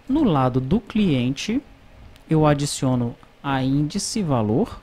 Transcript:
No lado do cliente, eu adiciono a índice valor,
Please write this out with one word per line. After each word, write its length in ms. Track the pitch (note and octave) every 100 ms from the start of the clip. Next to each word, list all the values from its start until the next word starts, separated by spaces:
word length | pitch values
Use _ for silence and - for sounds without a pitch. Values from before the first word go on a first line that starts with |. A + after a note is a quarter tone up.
| -
No 160 | C#4+
lado 360 | C4 D3 B2+ B2
do 200 | C3 G3+
cliente, 800 | - A3 G3 C3 B2 C#3 - B3 - - - - - - -
eu 160 | D#3+ D3+
adiciono 680 | C#3+ D3 - C3 B2+ A#2+ - - -
a 200 | C#3+ C3+
índice 580 | C3 C#3 D3+ G3 - A3+
valor, 580 | F3 B2+ G#2+ A#2 - -